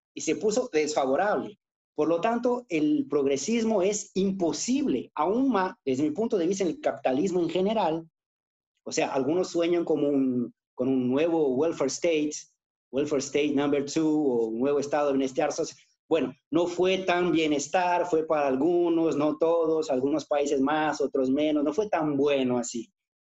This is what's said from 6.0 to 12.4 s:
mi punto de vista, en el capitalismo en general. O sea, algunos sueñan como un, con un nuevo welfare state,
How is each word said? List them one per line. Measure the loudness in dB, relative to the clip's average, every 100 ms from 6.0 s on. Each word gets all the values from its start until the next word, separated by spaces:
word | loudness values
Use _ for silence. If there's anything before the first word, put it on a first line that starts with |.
mi | 0
punto | 0 -2 0
de | 0
vista, | 0
en | -2
el | -2
capitalismo | -4 -2 -2 0 0 0
en | 0
general. | 0 0 0 0 -2 -6 _ _ _ _ _ _ _
O | -6
sea, | -2 -2
algunos | 0 0 0 0
sueñan | 0 0 0
como | 0 0 2
un, | 2 0 0 -4 -8 _
con | -4 0
un | 0 0
nuevo | 2 2 2 0 2
welfare | 0 0 -4
state, | -2 0 0 0 -4